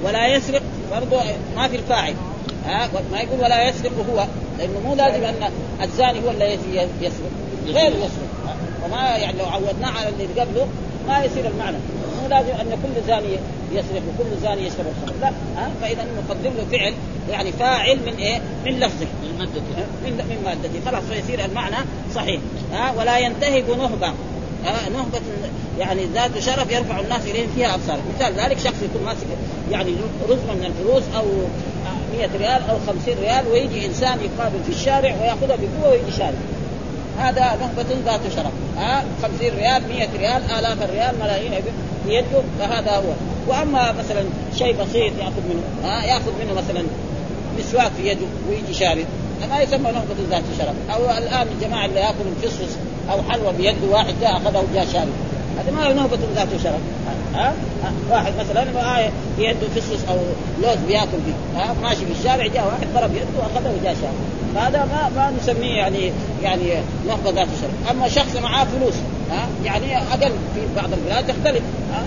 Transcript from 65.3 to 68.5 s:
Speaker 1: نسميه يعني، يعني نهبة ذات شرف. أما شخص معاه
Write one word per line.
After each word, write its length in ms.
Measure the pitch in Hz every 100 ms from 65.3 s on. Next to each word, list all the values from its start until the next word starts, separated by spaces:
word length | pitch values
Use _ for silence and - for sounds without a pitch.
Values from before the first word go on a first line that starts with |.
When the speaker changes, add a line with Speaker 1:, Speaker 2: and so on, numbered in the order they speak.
| 262
Speaker 1:
نسميه 360 | 262 233 247 226
يعني، 340 | 196 196 185 175 - -
يعني 200 | 196 185 175 170 151 - 185
نهبة 220 | 214 202
ذات 180 | 185 175 -
شرف. 300 | 190 - 220
أما 160 | 254 247
شخص 280 | 285 269 247
معاه 300 | 233